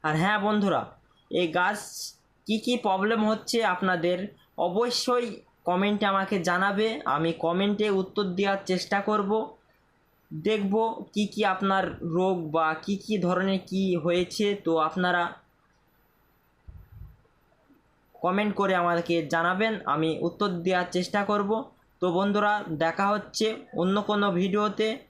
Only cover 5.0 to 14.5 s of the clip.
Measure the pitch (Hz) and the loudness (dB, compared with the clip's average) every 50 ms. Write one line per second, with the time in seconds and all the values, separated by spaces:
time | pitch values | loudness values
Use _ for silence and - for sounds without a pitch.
5 | - 254 247 247 240 226 190 - - _ _ _ _ - 180 180 196 208 208 196 | 0 2 2 2 0 -2 -8 -12 -16 _ _ _ _ 0 0 2 2 2 2 2
6 | 214 202 196 196 190 185 214 190 165 185 175 180 190 202 202 196 214 226 226 294 | 2 2 2 2 0 0 -2 0 0 0 0 2 2 0 2 0 0 0 -2 -2
7 | - - 135 147 160 165 165 - - 160 170 185 196 202 208 202 208 214 196 190 | -2 -2 0 2 2 0 0 0 0 0 2 2 2 0 0 0 0 0 2 0
8 | 185 190 - 208 208 185 175 185 202 196 196 196 - - 185 180 - - 208 202 | -2 -2 -2 -2 -2 -2 0 0 2 2 0 -2 0 -2 -2 -2 0 -2 -2 -2
9 | 196 214 214 208 202 196 214 220 240 - - _ _ _ _ _ _ _ _ _ | 0 0 0 0 2 0 0 0 -2 -4 -10 _ _ _ _ _ _ _ _ _
10 | _ _ _ _ _ _ 160 156 160 208 220 214 202 196 196 220 220 220 - - | _ _ _ _ _ _ -12 -4 -2 0 0 0 0 0 2 2 2 0 -2 -6
11 | 202 - - 202 214 202 - 202 - - 190 185 202 196 190 190 185 170 - - | -12 -6 -2 -2 -2 -2 0 0 0 2 2 2 2 2 2 2 2 0 -4 -6
12 | - 170 160 175 185 190 190 175 165 156 147 165 160 156 156 156 - - 202 190 | -6 -2 0 2 2 2 2 0 -2 -2 0 2 2 2 0 -2 -4 -4 -4 -4
13 | - - 214 196 170 175 180 180 190 196 196 185 185 - 185 190 190 190 180 170 | -2 -2 -2 0 2 2 2 2 2 2 0 0 -2 -2 -2 0 2 2 0 2
14 | 147 175 175 180 180 175 - - 214 202 | 2 2 2 2 0 -2 -2 0 0 0